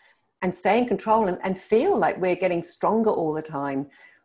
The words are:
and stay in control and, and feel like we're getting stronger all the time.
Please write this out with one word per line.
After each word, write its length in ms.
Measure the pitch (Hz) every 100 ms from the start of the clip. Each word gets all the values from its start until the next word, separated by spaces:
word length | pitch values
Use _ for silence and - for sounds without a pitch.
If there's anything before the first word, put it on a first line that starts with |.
| _ _ _ -
and 140 | 185
stay 240 | - 196 226
in 80 | 247
control 400 | 196 220 220 196
and, 120 | -
and 160 | 185 185
feel 380 | - 220 359 285
like 240 | 160 -
we're 160 | 185 180
getting 260 | 185 170
stronger 480 | - - 175 220 214
all 220 | - 160
the 100 | 156
time. 460 | 156 139 143 135 139 - - _